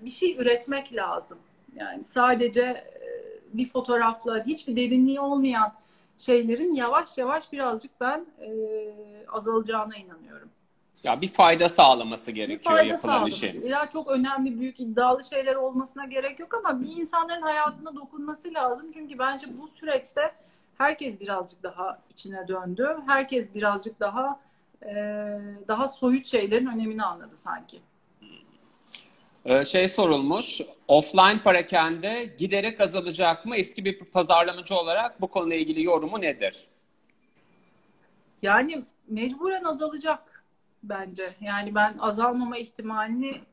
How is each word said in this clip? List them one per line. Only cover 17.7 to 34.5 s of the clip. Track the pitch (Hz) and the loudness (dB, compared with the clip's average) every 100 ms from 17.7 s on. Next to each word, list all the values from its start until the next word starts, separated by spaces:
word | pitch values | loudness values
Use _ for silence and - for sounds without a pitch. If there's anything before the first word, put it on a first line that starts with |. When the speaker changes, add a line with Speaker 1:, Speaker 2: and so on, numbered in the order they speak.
| 294 320 | -4 -12
Speaker 1:
dokunması | 285 277 302 294 302 349 | -14 -16 -14 -12 -12 -8
lazım. | 311 254 240 320 | -4 -2 -2 -8
Çünkü | 311 294 254 | -16 -14 -4
bence | 262 269 277 240 | -4 -4 -10 -16
bu | 302 | -20
süreçte | _ 311 269 - 285 311 - _ _ _ - | _ -4 -2 -2 -2 -2 -4 _ _ _ -2
herkes | 285 302 277 196 | -2 0 -6 -10
birazcık | 202 190 180 - | -6 -6 -8 -12
daha | 180 180 185 - _ | -14 -8 -10 -10 _
içine | - 196 190 180 | -20 -14 -12 -8
döndü. | 185 180 185 269 311 269 | -8 -6 -4 -2 -2 0
Herkes | 269 262 254 208 | 0 0 -4 -4
birazcık | 208 208 202 220 - | -2 0 0 -4 -6
daha | 208 220 269 277 _ _ _ _ | -4 -2 -4 -6 _ _ _ _
e, | 208 208 208 208 208 208 202 - - | -12 -8 -6 -6 -8 -10 -12 -12 -4
daha | 214 269 | -2 -2
soyut | - 254 262 - | 0 2 2 2
şeylerin | 226 202 220 254 | -2 2 2 0
önemini | 226 220 220 | -2 -4 -4
anladı | 196 175 - - | -4 -6 -12 -16
sanki. | 175 170 - - _ _ _ _ 104 - _ _ _ _ _ - - _ _ _ | -12 -12 -12 -20 _ _ _ _ -20 -20 _ _ _ _ _ -20 -20 _ _ _
Speaker 2:
Ee, | 127 131 | 2 4
şey | 139 185 185 | 4 4 4
sorulmuş, | - 180 143 139 190 233 - - - - | 4 4 4 2 0 -2 -6 -10 -10 4
offline | 147 151 190 190 214 | 6 6 6 8 6
parakende | 208 180 175 175 165 165 190 233 233 139 | 4 4 4 2 2 0 -4 -6 -8 -6
giderek | 175 202 214 220 | -2 0 -2 0
azalacak | 196 185 175 160 175 165 226 | 0 0 -4 2 2 2 -2
mı? | 233 | -4
Eski | 220 - | -4 -4
bir | 196 196 | -6 -6
pazarlamacı | 190 185 175 170 175 | -2 0 4 6 4